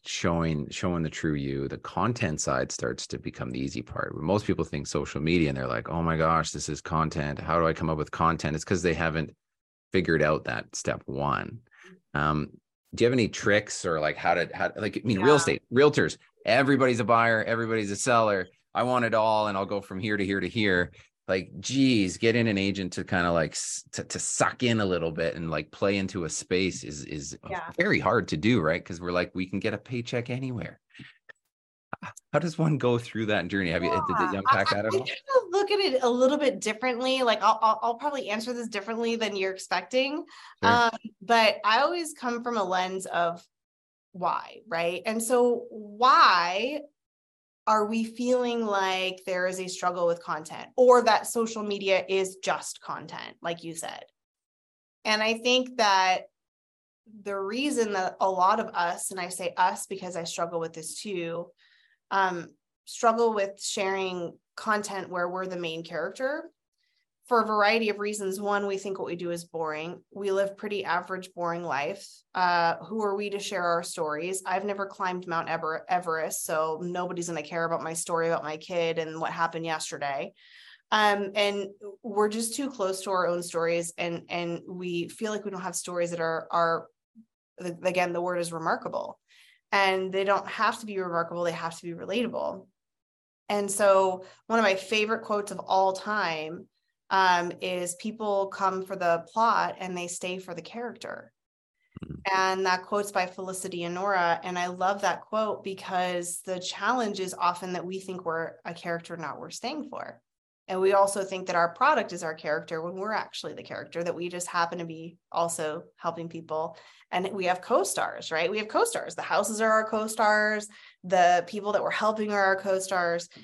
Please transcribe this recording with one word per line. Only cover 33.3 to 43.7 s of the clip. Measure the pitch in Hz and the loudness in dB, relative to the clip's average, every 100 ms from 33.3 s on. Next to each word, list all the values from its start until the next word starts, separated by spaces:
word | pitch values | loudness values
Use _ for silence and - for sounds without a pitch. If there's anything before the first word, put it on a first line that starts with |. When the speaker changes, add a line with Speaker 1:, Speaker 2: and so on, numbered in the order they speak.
| 104 85 | 0 2
Speaker 1:
journey? | 98 90 | 0 2
Have | 85 | 2
you, | 90 | 2
did, | 95 - | 0 0
did | 220 | 0
you | 185 | 0
Speaker 2:
Yeah, | 196 | 0
Speaker 1:
unpack | 196 196 202 | 2 4 4
Speaker 2:
I, | 202 | 0
Speaker 1:
that | 214 | 0
at | |
Speaker 2:
I | 381 | 0
Speaker 1:
all? | |
Speaker 2:
kind | - - - 523 | -2 -8 2 2
of | 381 | 4
look | 381 403 | 0 2
at | 415 | 2
it | 370 254 | 2 2
a | 247 | 2
little | 247 262 294 | 4 4 4
bit | 277 185 | 0 0
differently. | 214 214 254 240 262 262 | -4 -2 -2 0 0 2
Like, | 240 214 | 2 4
I'll, | 202 214 | 4 4
I'll, | 220 220 | 4 2
I'll | 233 | 0
probably | 233 294 277 196 | -2 -4 -4 -4
answer | 220 240 | -4 -4
this | 240 226 | -6 -6
differently | 208 208 226 233 226 | -6 -4 -4 -2 0
than | 214 202 | -2 -2
you're | 190 | -2
expecting. | 190 - 180 180 254 269 302 - - - - | -4 -2 -2 0 0 0 -2 -10 -18 -20 0
Speaker 1:
Sure. | 226 | 4
Speaker 2:
Um, | 240 233 226 220 _ | 6 4 0 -14 _
but | 190 233 220 - | 2 6 6 4
I | 208 233 | 2 4
always | 302 349 311 | 4 0 -6
come | - 247 233 | -6 -4 -4
from | 240 226 | -2 -2
a | |
lens | 180 185 185 185 190 | 0 0 -2 -4 -4
of | 170 170 170 - _ _ | 0 0 -2 -14 _ _